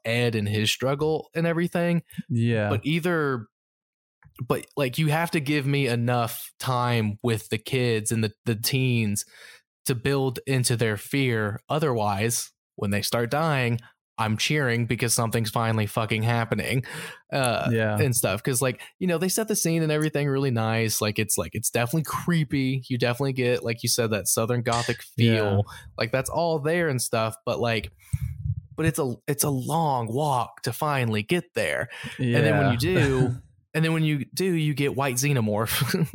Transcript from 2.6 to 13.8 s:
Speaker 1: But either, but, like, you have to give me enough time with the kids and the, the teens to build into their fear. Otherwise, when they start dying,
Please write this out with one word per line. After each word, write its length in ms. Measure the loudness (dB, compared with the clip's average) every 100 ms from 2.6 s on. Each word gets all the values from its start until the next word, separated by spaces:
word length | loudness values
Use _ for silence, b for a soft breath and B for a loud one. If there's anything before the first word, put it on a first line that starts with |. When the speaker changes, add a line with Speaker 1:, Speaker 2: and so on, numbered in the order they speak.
| 0
Speaker 1:
But 140 | 0
either, 640 | 0 -2 0 0 0 -2 -8 _ _ _ _ _ _ _ -20 -10 -2
but, 200 | -2 -2 -2
like, 220 | -2 0
you 100 | 0
have 220 | 0 0
to 80 | -2
give 260 | 0 0 2
me 200 | 0 2
enough 680 | 2 2 0 0 -6 -14 -10
time 600 | -2 0 2 2 0 -2
with 260 | -2 -2 -2
the 80 | -6
kids 520 | -2 0 2 0 0
and 140 | -2
the, 80 | -2 -4
the 100 | -4 -2
teens 680 | 0 0 2 2 0 -2 -6 B B B B _ -6
to 80 |
build 440 | -4 0 0 0 -4 -2
into 300 | 0 2 2
their 200 | 0 -2
fear. 640 | -2 0 0 0 -2 -4 -4
Otherwise, 800 | 0 0 0 0 0 0 -2 -6 _ _ -6
when 140 | -2
they 120 | 0
start 280 | 0 -2 0
dying, 480 | 0 2 2 2 -2